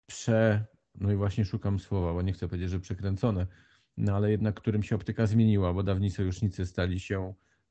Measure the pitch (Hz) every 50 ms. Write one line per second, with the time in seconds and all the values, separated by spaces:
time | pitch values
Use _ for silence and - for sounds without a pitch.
0 | _ - - - - - 113 110 113 113 104 107 107 - _ _ _ _ - -
1 | 95 101 104 98 101 101 92 - 110 95 - 110 - 101 101 98 - - 104 95
2 | 87 85 85 87 90 95 90 - - 85 92 87 90 90 92 92 87 - 107 92
3 | 95 98 95 98 - 120 104 92 92 92 - - - _ _ _ _ _ - -
4 | 107 101 98 101 104 104 107 104 104 107 95 - - - 107 107 101 - 120 101
5 | - - 110 - 117 107 104 117 113 110 107 101 95 87 87 92 98 95 98 92
6 | 101 101 90 - 98 92 90 90 110 101 - - 95 90 - - 90 90 87 92
7 | - - 101 95 92 92 92 - _ _ _ _ _ -